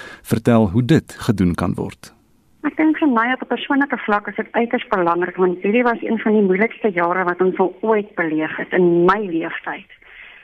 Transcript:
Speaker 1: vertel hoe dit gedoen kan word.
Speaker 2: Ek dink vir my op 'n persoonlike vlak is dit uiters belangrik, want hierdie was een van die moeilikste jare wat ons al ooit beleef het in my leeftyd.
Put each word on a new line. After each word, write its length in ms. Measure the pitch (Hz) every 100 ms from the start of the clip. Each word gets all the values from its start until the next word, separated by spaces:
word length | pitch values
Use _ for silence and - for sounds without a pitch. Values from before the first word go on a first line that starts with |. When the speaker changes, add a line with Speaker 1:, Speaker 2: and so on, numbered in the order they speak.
| - -
Speaker 1:
vertel 480 | - 123 - 113 107
hoe 140 | 104
dit 320 | 120 156 - -
gedoen 360 | - 101 90
kan 200 | 85 87
word. 380 | - 90 - - _ _ _ _ _
Speaker 2:
Ek 120 | 294 -
dink 220 | 311 302
vir 100 | 311
my 240 | 226 233
op 100 | 254
'n 120 | -
persoonlike 440 | 240 - 277 277 240
vlak 300 | - 208 208
is 80 | 202
dit 160 | 214
uiters 340 | 220 233 240 -
belangrik, 480 | 202 170 170 180 180
want 260 | 185 180
hierdie 220 | 202 233
was 180 | 240 233
een 160 | - 220
van 140 | 233
die 100 | 214
moeilikste 460 | 196 185 226 - 220
jare 360 | 170 170 185
wat 160 | 175 175
ons 180 | 185 180
al 160 | 185 -
ooit 340 | 220 214 202
beleef 420 | - 165 156 156 -
het 160 | -
in 320 | - 175 170
my 140 | 175 202
leeftyd. 680 | 202 165 165 - - 147 - - - - - -